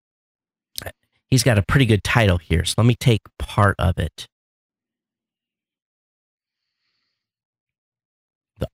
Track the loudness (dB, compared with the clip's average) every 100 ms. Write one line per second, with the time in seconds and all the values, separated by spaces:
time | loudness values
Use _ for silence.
0 | _ _ _ _ _ _ _ -16 -16 -18
1 | _ _ -4 0 2 0 2 2 2 0
2 | 0 0 2 0 0 -2 -2 0 0 2
3 | 0 -2 -4 -14 -8 0 0 0 -2 -2
4 | -6 -10 -20 _ _ _ _ _ _ _
5 | _ _ _ _ _ _ _ _ _ _
6 | _ _ _ _ _ _ _ _ _ _
7 | _ _ _ _ _ _ _ _ _ _
8 | _ _ _ _ _ -14 -8